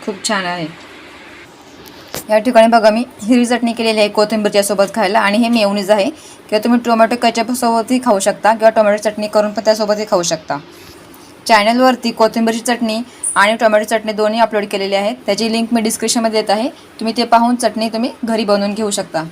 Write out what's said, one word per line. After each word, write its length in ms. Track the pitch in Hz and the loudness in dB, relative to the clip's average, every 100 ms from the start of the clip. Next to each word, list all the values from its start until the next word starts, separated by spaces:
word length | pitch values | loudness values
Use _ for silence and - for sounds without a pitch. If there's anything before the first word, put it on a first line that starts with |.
खूप 220 | - 196 - | -10 -8 -6
छान 160 | 202 180 | -4 -4
आहे. 200 | 175 160 - - - - - - - - - - - - - - - - | -6 -8 -12 -20 -20 -20 -20 -20 -20 -20 -20 -20 -20 -20 -20 -14 -14 0
या 80 | 214 | 0
ठिकाणी 280 | 226 226 226 | 4 4 6
बघा, 240 | 233 214 | 6 4
मी 140 | 214 247 - | 2 -6 -10
हिरवी 240 | 208 247 233 | 0 2 2
चटणी 260 | 240 240 | 0 -2
केलेली 280 | 233 226 220 | -2 -2 0
आहे 80 | 208 | 0
कोथिंबीरच्या 540 | 208 208 220 208 202 | 2 0 0 0 0
सोबत 300 | 202 196 196 | 0 0 0
खायला 260 | 226 190 220 | 0 0 2
आणि 180 | 202 208 | 2 0
हे 100 | 233 | 2
मेयोनीज 420 | 233 202 208 190 | 2 0 -2 0
आहे, 140 | 214 | 2
किंवा 580 | 214 - - - - 214 | 2 -6 -20 -20 -4 -2
तुम्ही 160 | 233 240 | 2 0
टोमॅटो 320 | 233 226 226 240 | 2 2 2 2
केचपसोबतही 760 | 240 226 226 247 240 226 220 254 | 0 -2 -4 -2 0 -2 -2 -2
खाऊ 140 | 254 196 | 2 0
शकता 340 | 202 196 202 | 0 0 0
किंवा 180 | 226 220 | 4 4
टोमॅटो 320 | 220 208 208 | 4 2 2
चटणी 260 | 214 208 208 | -2 -4 -2
करून 240 | 214 208 | 0 0
पण 120 | 208 | -2
त्यासोबतही 400 | 208 214 208 208 214 | 0 0 0 -2 0
खाऊ 120 | 185 | 0
शकता. 360 | 170 160 - 147 - - - - - - - - - | 0 -6 -6 -10 -10 -20 -20 -20 -20 -20 -20 -14 2
चॅनलवरती 640 | 220 208 240 254 247 233 | 4 4 4 2 2 -4
कोथिंबीरची 480 | - 220 233 226 226 | 0 0 2 -2 -2
चटणी 400 | 247 240 233 220 240 - - - | -4 -2 -2 -4 -8 -10 -4 0
आणि 200 | 202 226 | 2 2
टोमॅटो 280 | 226 214 214 | 2 2 0
चटणी 260 | 220 214 | -4 -2
दोन्ही 280 | 208 214 226 | -2 -2 2
अपलोड 240 | 220 214 202 | 0 0 -4
केलेले 260 | 202 196 196 | -4 -2 -2
आहेत, 200 | 202 247 - | -2 -6 -4
त्याची 240 | 202 226 | -2 -2
लिंक 200 | 226 226 | -2 0
मी 80 | 233 | 0
डिस्क्रिप्शनमध्ये 640 | 220 - 226 254 226 214 | -2 -4 -2 -2 0 -2
देत 80 | 214 | 0
आहे. 180 | 208 269 - - - | -2 -2 -8 -20 -8
तुम्ही 160 | 220 226 | -6 -4
ते 80 | |
पाहून 320 | 233 233 233 247 | 2 4 4 0
चटणी 320 | 233 214 226 | -2 -2 -6
तुम्ही 220 | 220 254 - | -4 -6 -6
घरी 200 | 226 220 | -4 -2
बनवून 300 | 208 202 202 | 0 0 0
घेऊ 160 | 208 214 | -4 -4
शकता. 340 | 202 175 160 165 | -4 -6 -8 -8